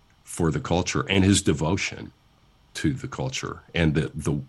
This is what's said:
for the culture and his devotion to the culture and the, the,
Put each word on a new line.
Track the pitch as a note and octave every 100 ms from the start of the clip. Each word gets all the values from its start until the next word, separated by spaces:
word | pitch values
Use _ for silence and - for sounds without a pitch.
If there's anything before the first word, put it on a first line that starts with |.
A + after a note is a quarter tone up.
| _ _
for | - - E2
the | D2
culture | - F2 F2 D2+ C#2
and | G2
his | F#2+ F#2+
devotion | - D2 D#2 G2 - - - - _ _ _ _ _ -
to | D#3
the | - B2+
culture | - C3 - - - -
and | - D#2+ D2
the, | -
the, | D#2+ D2 D2